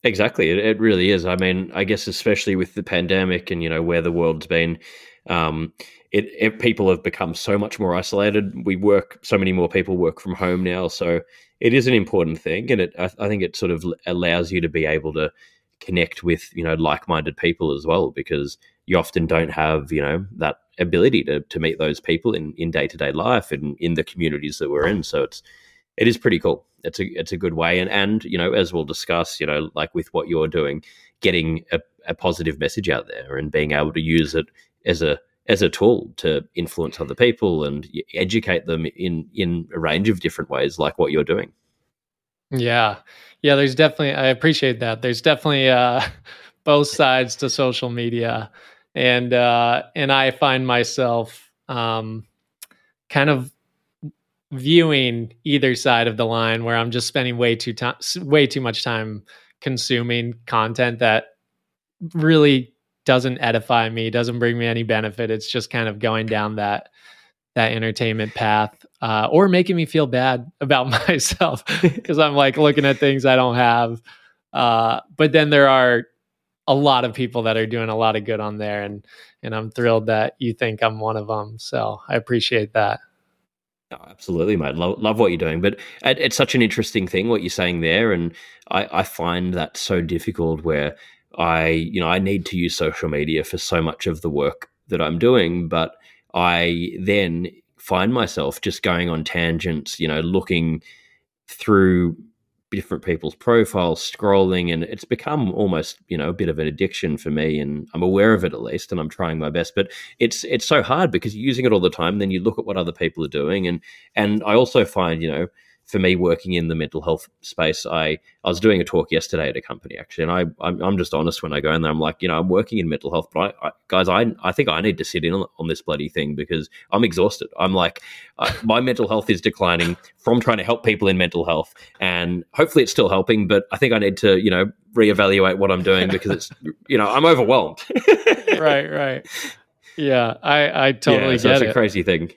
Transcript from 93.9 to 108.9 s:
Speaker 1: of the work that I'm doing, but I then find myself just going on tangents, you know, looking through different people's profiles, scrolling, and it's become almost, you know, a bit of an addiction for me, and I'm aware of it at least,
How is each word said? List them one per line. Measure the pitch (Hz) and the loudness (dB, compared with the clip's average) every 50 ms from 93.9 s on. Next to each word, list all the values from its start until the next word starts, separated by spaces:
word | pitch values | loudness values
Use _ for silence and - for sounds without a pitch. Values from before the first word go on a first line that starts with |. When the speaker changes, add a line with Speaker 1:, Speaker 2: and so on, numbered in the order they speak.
| - - - | -4 -4 -4
Speaker 1:
of | 95 80 80 | -6 -4 -4
the | - 82 | -4 -4
work | 71 71 71 69 - - - _ _ _ _ - | -2 0 -2 -2 -4 -6 -20 _ _ _ _ -6
that | 92 82 | -4 -2
I'm | 82 76 82 82 | -2 -2 0 2
doing, | 113 120 127 117 90 82 87 87 85 78 | 4 4 4 4 2 2 0 -4 -4 -2
but | 87 82 80 - - _ _ - _ _ _ _ | -2 -2 -2 -2 -6 _ _ -20 _ _ _ _
I | - 92 87 87 87 85 87 85 87 85 87 - - - | -2 0 2 2 2 2 2 0 0 -2 -4 -6 -8 -6
then | 92 104 101 101 95 87 82 85 90 - - _ _ _ _ | -2 0 2 2 2 0 -2 -4 -4 -6 -10 _ _ _ _
find | _ - - 95 90 95 107 123 | _ -6 -2 0 0 2 0 0
myself | 123 107 90 - - 71 69 - - | 0 -2 -2 -4 -4 -4 -4 -6 -6
just | - 101 - - | -6 -6 -6 -2
going | - 98 87 85 87 87 | -2 -2 0 0 0 -2
on | 82 80 | -2 -4
tangents, | 73 - - 87 85 85 82 80 80 90 80 76 - - - - | -4 -4 -2 -2 0 0 -2 -2 -2 -4 -4 -4 -6 -10 -6 -4
you | 82 78 | -4 -2
know, | 76 76 | -2 -2
looking | 82 85 92 92 - - 92 85 82 82 80 80 _ - - _ _ _ _ _ _ _ _ _ _ | -2 0 -2 -2 0 0 0 0 2 0 -2 -4 _ -14 -20 _ _ _ _ _ _ _ _ _ _
through | - - - - - 107 98 95 92 90 90 87 85 82 - - _ _ _ _ _ _ _ _ _ | -20 -18 -8 2 4 6 6 6 6 4 4 2 0 -2 -6 -16 _ _ _ _ _ _ _ _ _
different | - 98 - - 92 78 - | -8 -8 -6 -6 -10 -6 -4
people's | 92 85 78 - 76 - | -4 -4 -4 -4 -10 -10
profiles, | _ - 123 117 117 107 - - 98 90 85 80 - - - | _ 0 2 4 4 4 2 0 0 0 0 -2 -4 -6 -12
scrolling, | - - 104 101 98 98 95 92 92 90 87 85 | -8 -2 2 4 4 6 4 4 2 0 0 0
and | 85 82 | -2 -2
it's | 85 - - - - | -4 -6 -10 -14 -6
become | _ 123 - - 147 151 151 120 92 | _ -6 -4 -4 -4 -2 -2 -2 -2
almost, | - - 104 95 90 78 - - - _ _ _ | 0 0 0 0 0 -2 -2 -6 -12 _ _ _
you | 87 78 | -6 -4
know, | 71 78 | -4 -4
a | |
bit | 85 95 101 82 | -4 -2 -2 -2
of | 78 76 | -2 -2
an | 78 | -4
addiction | 76 73 - 98 92 - - - 82 73 | -4 -2 -2 -2 -2 -2 -4 -4 -4 -4
for | 73 - 80 | -4 -4 -4
me, | 73 76 78 80 78 76 | -2 -2 0 0 -2 -2
and | 73 71 73 73 - - - | -4 -4 -6 -8 -10 -8 -4
I'm | 82 | -2
aware | 87 92 95 98 101 113 113 | 0 2 4 6 6 6 6
of | 95 92 | 4 2
it | 82 | -2
at | 65 57 | -4 -6
least, | 57 57 67 - - - | -8 -8 -8 -8 -8 -6